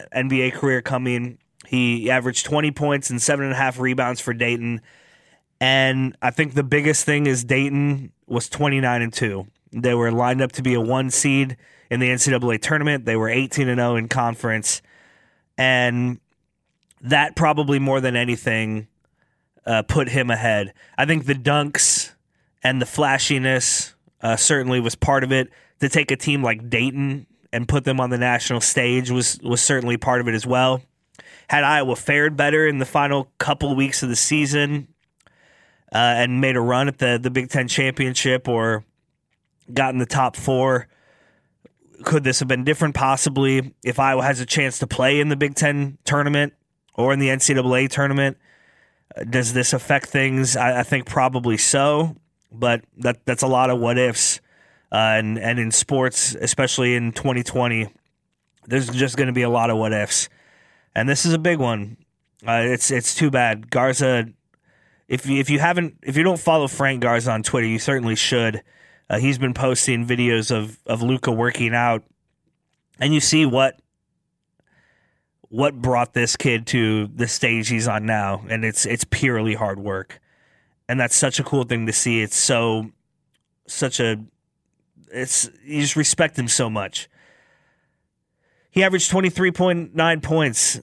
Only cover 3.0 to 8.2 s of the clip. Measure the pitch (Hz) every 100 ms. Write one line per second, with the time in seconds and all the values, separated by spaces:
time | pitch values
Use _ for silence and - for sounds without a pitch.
3 | 135 123 - 143 135 131 135 127 127 131
4 | 123 123 - 117 120 120 117 113 - -
5 | _ _ _ _ _ - 131 135 131 131
6 | 131 - 123 120 151 135 135 147 147 147
7 | - 147 143 127 120 135 139 143 143 139
8 | 131 _